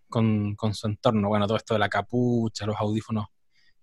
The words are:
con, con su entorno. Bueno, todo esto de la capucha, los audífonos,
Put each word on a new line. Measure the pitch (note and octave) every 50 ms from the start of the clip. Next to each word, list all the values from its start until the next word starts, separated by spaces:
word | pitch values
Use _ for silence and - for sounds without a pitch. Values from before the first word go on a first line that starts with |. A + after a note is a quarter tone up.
| _ _
con, | - A#2 A2+ A2 G#2+ G#2 G#2 G#2 G#2
con | - - G#2+ G2+
su | - - A2
entorno. | G#2 - - B2+ A2 G#2+ G2+ G2+
Bueno, | G#2+ G#2 G#2
todo | G2+ A2
esto | G#2 - - A#2
de | G#2
la | G#2 G2
capucha, | - G2+ G2+ - A#2+ B2 B2 B2 A#2+ A#2 A2+ A2+ - - G#2
los | G#2+ G#2 G2+
audífonos, | G#2+ G#2+ G#2+ A2 - - A2+ G#2+ G#2 - _ _ _ _ _ _ _ _ _ _